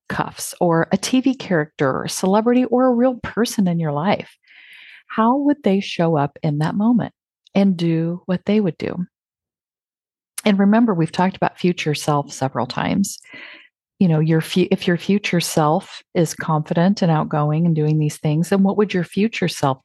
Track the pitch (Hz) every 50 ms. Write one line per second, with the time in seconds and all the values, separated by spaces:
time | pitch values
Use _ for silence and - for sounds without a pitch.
0 | _ - - - - - - - - - - - 180 170 165 165 160 - 185 190
1 | - - - 254 240 269 254 - - - 185 156 151 - _ - 151 131 131 -
2 | - - - - - 185 196 220 220 240 247 254 254 - 233 247 254 254 240 233
3 | 247 262 247 247 - - - 196 233 240 - - 196 180 170 170 165 151 143 147
4 | 165 208 - - - - - _ _ _ - - - - - - - - - -
5 | _ - - 226 220 233 254 294 285 285 285 294 - 208 190 202 196 - - -
6 | 170 165 160 143 143 143 - - - 160 147 147 156 165 - 202 214 233 247 208
7 | - - - _ _ _ _ _ _ _ - 196 196 196 185 165 170 170 165 160
8 | 165 165 175 180 - - 180 175 - - 208 220 202 170 - - - - - 180
9 | 180 - _ _ _ _ _ _ _ _ _ _ _ _ _ _ _ _ _ _
10 | _ _ _ _ _ _ _ - - 214 202 190 202 202 214 226 240 226 190 165
11 | 160 160 - - 180 190 - - 170 - - - - 180 175 - - 156 147 -
12 | - 156 147 143 143 - - - 131 135 - 127 120 - - - - - 185 190
13 | 196 - - - - - - - - - - - - _ _ _ _ _ _ -
14 | 196 170 160 151 160 156 165 160 156 - - 185 175 - 196 - - 190 175 170
15 | - - 196 202 - - 185 170 - - - 170 151 151 160 190 - - - -
16 | - _ - 180 160 156 - - - - 156 151 156 - 175 170 170 196 208 -
17 | 202 165 160 151 151 156 156 147 147 151 151 160 175 175 160 151 151 151 156 156
18 | 151 151 - - - 156 151 156 175 - 196 196 196 196 202 196 214 196 - 180
19 | 165 - - 190 208 226 - - 185 160 - - - 139 131 - _